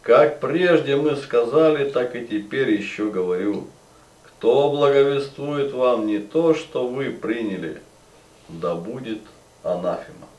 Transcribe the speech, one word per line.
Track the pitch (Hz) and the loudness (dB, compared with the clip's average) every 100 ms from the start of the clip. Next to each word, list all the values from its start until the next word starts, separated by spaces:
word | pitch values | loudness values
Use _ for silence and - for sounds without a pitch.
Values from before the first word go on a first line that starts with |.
Как | - 123 151 - | 6 6 6 2
прежде | - 165 180 156 139 139 | -2 2 4 4 2 0
мы | 151 139 | 0 -2
сказали, | - 117 117 147 160 147 139 | 0 0 2 4 4 2 0
так | 127 123 120 | -2 -2 -6
и | 113 | -6
теперь | 107 101 135 123 | -6 -4 -2 0
ещё | 104 - - 107 | 0 -2 -6 -4
говорю. | 95 90 90 101 98 - - _ - _ _ - _ | -2 -2 -2 -2 -4 -8 -20 _ -20 _ _ -20 _
Кто | 113 131 147 | 2 4 2
благовествует | 143 143 139 139 139 139 - 143 143 139 | 2 4 6 4 2 -4 -8 -6 -4 -4
вам | 127 127 117 107 | 0 0 2 0
не | 104 | -4
то, | 101 160 165 | -2 0 2
что | 156 - - 123 | 0 -2 -6 -4
вы | 131 135 | -4 -6
приняли, | - - 117 107 92 80 - - _ _ _ _ _ - | -6 -6 -6 -6 -6 -8 -12 -18 _ _ _ _ _ -20
да | 165 - - | -8 -6 -6
будет | - 127 120 110 - - _ _ | -8 -10 -8 -10 -12 -20 _ _
анафема. | 85 90 90 - - - - | -6 -4 -4 -6 -10 -20 -20